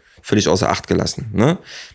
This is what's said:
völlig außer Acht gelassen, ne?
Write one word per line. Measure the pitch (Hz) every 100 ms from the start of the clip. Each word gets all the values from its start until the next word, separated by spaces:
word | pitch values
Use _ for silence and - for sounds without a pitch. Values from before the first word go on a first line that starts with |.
| _ _
völlig | - 104 85
außer | 92 -
Acht | - -
gelassen, | 87 - - 110
ne? | 98 131 185 - - -